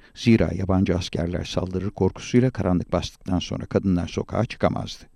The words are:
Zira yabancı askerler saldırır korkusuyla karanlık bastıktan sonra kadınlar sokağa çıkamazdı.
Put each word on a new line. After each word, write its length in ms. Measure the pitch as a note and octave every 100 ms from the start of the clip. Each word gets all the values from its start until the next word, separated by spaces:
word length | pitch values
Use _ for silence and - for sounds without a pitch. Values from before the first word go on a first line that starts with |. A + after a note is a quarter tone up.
| - -
Zira 360 | A#2+ A2+ D#2+ F2
yabancı 420 | F#2+ F#2 G2+ E2+
askerler 460 | F#2 - E2+ F2
saldırır 480 | F2 - F2+ F#2 G2
korkusuyla 580 | - F#2+ - - B2 B2+
karanlık 440 | - F#2+ F2+ -
bastıktan 460 | F2 - - - F2
sonra 260 | - - -
kadınlar 420 | G2+ G2 F2 F2
sokağa 380 | - - G2 A#2+
çıkamazdı. 580 | - F#2 - - - -